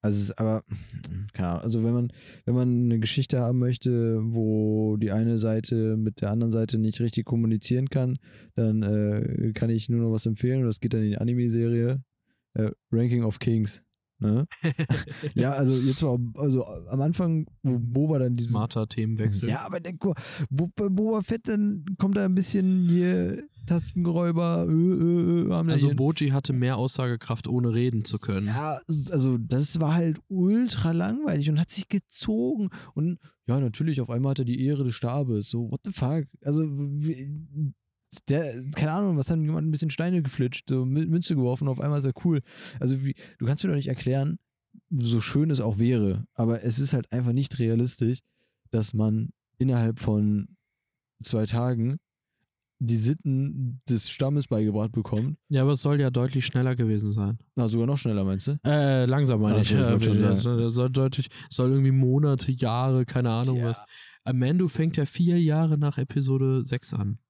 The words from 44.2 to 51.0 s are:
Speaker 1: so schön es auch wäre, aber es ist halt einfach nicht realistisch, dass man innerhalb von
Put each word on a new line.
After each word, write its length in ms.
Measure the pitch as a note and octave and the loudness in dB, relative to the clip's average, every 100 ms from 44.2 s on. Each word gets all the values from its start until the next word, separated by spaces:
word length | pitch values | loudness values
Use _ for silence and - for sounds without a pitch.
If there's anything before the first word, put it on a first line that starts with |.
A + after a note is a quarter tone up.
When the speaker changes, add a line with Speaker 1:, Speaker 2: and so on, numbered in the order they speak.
| C#3+ E3 _ _ _ - _ | 0 -4 _ _ _ -20 _
Speaker 1:
so 320 | D3 A#2 A#2 | -2 2 2
schön 280 | - C#3 D#3+ | 2 0 2
es 100 | C#3 | 2
auch 180 | G#2+ G2+ | 0 2
wäre, 460 | A#2 B2 G2+ F#2+ - | 2 4 2 0 -4
aber 300 | - A2+ A#2 | -2 0 0
es 160 | A#2+ A#2 | -2 -2
ist 140 | C#3 | -2
halt 180 | C3+ - | -2 -2
einfach 200 | B2 B2 | -2 0
nicht 240 | A#2+ C3+ - | 0 -2 -2
realistisch, 600 | A#2 A2+ B2+ - A#2 B2+ _ _ _ _ _ | 0 2 0 0 -2 -2 _ _ _ _ _
dass 220 | A#2 G#2+ | -2 -2
man 360 | G#2+ A2 A2 A2+ - _ _ | 0 0 0 -4 -10 _ _
innerhalb 420 | C3 B2 A2+ A2+ | 0 2 2 0
von 480 | - G#2+ G#2 G#2 G2+ - _ _ _ _ | 0 2 2 0 -4 -14 _ _ _ _